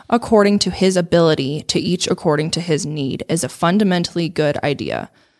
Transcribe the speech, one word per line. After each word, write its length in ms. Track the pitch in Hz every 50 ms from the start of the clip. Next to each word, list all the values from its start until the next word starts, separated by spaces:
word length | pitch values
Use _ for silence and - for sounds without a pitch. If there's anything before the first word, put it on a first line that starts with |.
| - -
according 500 | 233 240 - - 233 208 202 202 202 202
to 120 | - 185
his 260 | 180 - 185 190 185
ability, 680 | 180 170 170 175 170 170 160 156 147 139 131 147 151 -
to 120 | - - 160
each 280 | 127 170 175 175 -
according 440 | - 180 - - 170 147 147 156 160
to 100 | - 165
his 240 | 170 175 156 143 -
need, 380 | 147 151 151 139 131 - - - -
is 140 | 160 170 -
a 60 | 170
fundamentally 760 | - - 175 170 180 208 220 190 180 175 175 - - 175 170
good 300 | 156 - - 151 143 139 - -
idea." 460 | 147 139 - - 67 57 52 50 - _ _ _ _ _